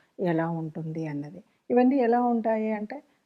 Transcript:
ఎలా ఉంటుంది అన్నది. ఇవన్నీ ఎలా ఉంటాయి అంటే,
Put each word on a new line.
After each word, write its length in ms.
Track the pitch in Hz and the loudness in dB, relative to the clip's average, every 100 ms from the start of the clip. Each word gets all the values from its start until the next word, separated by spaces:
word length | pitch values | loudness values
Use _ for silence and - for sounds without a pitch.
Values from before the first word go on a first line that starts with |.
| _ - | _ -4
ఎలా 300 | 180 160 165 | 0 2 0
ఉంటుంది 580 | 165 160 165 160 160 156 | -2 -6 -8 -8 -6 -6
అన్నది. 360 | 143 147 - - _ - | -6 -8 -14 -20 _ 0
ఇవన్నీ 280 | 247 254 277 | 4 4 4
ఎలా 260 | 233 240 | 4 4
ఉంటాయి 480 | 240 233 220 220 220 | 2 0 0 0 -2
అంటే, 320 | 214 214 277 - _ | -4 -6 -12 -16 _